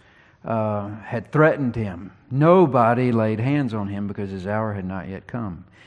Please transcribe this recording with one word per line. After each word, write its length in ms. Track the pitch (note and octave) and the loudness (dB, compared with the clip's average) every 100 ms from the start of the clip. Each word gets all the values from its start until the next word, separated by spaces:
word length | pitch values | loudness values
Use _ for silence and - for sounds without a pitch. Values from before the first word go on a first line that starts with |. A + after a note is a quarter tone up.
| _ _ _ _ | _ _ _ _
uh, 460 | - A2+ A2 G#2 G2+ G#2+ | -6 -2 -2 -4 -6 -12
had 360 | - A#2 F#2 | -8 -8 -4
threatened 420 | D#3 D#3 D3 C3 | 4 4 4 -2
him, 380 | A#2 G#2+ F2+ G2 - _ | -2 -6 -8 -14 -20 _
nobody 800 | B2+ D#3 F3+ E3+ B2+ A2+ A#2+ B2+ | 2 6 8 6 6 4 4 2
laid 300 | A#2 A2 A2 | 2 0 0
hands 320 | A#2+ D3 C3+ | 0 0 0
on 160 | A2 G2 | -4 -6
him 180 | G2+ G2+ | -6 -6
because 240 | G2+ G2+ | -6 -8
his 160 | F#2+ F#2 | -6 -4
hour 280 | G#2 A2 | -2 -2
had 100 | G2+ | -4
not 240 | F#2 F#2+ F2 | -6 -8 -10
yet 180 | F#2+ - | -12 -10
come. 380 | B2 A2 E2+ F2+ _ | -10 -8 -10 -16 _